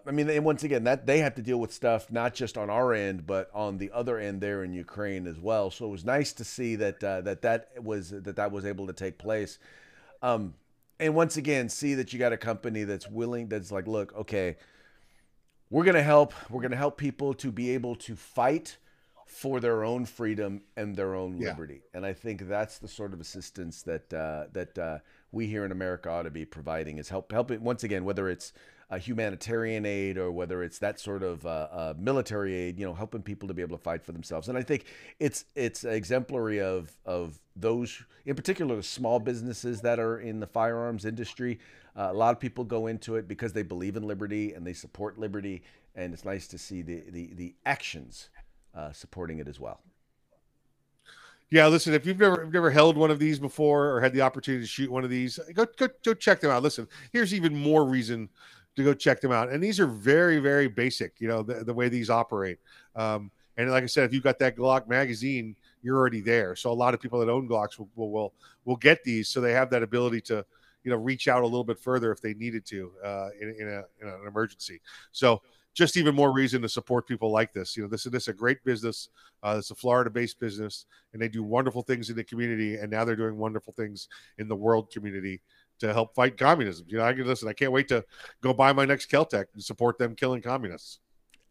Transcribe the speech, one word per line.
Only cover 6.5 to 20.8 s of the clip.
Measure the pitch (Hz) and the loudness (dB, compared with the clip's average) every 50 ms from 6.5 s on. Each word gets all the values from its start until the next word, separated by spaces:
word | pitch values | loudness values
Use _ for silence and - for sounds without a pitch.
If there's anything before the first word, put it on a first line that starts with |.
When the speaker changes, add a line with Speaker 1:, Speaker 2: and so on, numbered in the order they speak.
| - - 123 117 110 | -8 -6 -4 -4 -2
Speaker 1:
that, | 104 107 101 98 - | -2 -2 -2 -2 -4
uh, | 104 98 95 92 | -4 -4 -4 -4
that, | 90 101 95 - | -4 -4 -4 0
that | - 113 117 113 - _ 131 123 | 0 0 0 0 -2 _ -16 -12
was, | 113 107 107 101 87 85 | -8 -6 -6 -6 -6 -10
that, | 101 98 95 101 98 | -14 -12 -12 -8 -4
that | 101 104 101 | -4 -4 -2
was | 101 101 95 | -4 -6 -6
able | 101 101 95 98 | -6 -8 -6 -8
to | 95 87 | -10 -10
take | - 95 92 85 | -8 -8 -8 -8
place. | - - 107 110 107 101 - - - _ - - - - - _ - _ _ - _ | -8 -6 -4 -4 -2 -4 -6 -10 -18 _ -20 -20 -20 -20 -20 _ -20 _ _ -12 _
Um, | 127 123 117 113 101 87 - - _ _ _ _ _ _ _ - | -2 0 0 0 -2 -6 -10 -16 _ _ _ _ _ _ _ -2
and | 156 156 151 | 0 2 4
once | 165 165 156 - | 4 2 2 0
again, | 156 131 151 143 131 120 107 | -2 0 0 0 0 0 -2
see | - - 147 143 139 | -4 -4 -2 -2 0
that | 131 123 - | -2 -4 -6
you | 127 120 | -2 0
got | 127 120 113 | 0 0 0
a | |
company | - - 117 110 98 - 117 110 110 104 | 0 -2 -4 -4 -4 -6 -6 -4 -4 -4
that's | 101 101 92 - 101 | -4 -6 -6 -8 -10
willing, | 107 113 117 120 120 117 117 | -8 -6 -6 -4 -6 -6 -6
that's | 104 110 104 90 95 | -6 -6 -8 -6 -6
like, | 101 95 92 | -8 -6 -4
"Look, | 110 110 107 98 - - | -4 -4 -4 -4 -6 -8
okay, | 107 98 - 110 98 92 87 82 - - _ _ _ _ _ _ _ _ _ _ _ _ _ _ _ _ _ _ _ _ _ | -12 -8 -4 -2 -2 -2 -2 -4 -8 -14 _ _ _ _ _ _ _ _ _ _ _ _ _ _ _ _ _ _ _ _ _
we're | 117 156 175 | 0 4 6
gonna | 190 175 160 143 | 6 6 6 6
help, | 151 147 147 147 147 - - - - | 8 8 8 8 6 2 -8 -14 -10
we're | 113 127 | -8 -6
gonna | 120 127 123 | -4 -4 -2
help | 131 143 147 143 | -2 -2 -4 -4
people | - 147 139 123 - 143 139 127 | -4 -6 -6 -4 -4 -4 -4 -4
to | - - 131 | -4 -6 -6
be | 104 117 123 123 | -4 -4 -2 -2
able | 127 127 120 123 120 | -2 -2 -4 -6 -8
to | 113 - - 107 | -10 -10 -14 -14
fight | - - - - 127 120 131 151 165 165 - - - _ _ _ _ _ _ _ _ _ | -14 -16 -6 -2 0 2 2 2 0 -4 -8 -16 -20 _ _ _ _ _ _ _ _ _
for | - - - - 135 131 123 | -20 -16 -8 -6 -4 -2 0
their | 120 120 113 110 107 | 0 0 2 2 0
own | 113 120 123 120 | 0 -2 -2 -4
freedom | 113 - - 117 107 107 107 104 98 98 101 - _ _ | -6 -6 -4 -4 -2 -2 -2 -4 -4 -6 -8 -12 _ _
and | 113 | -8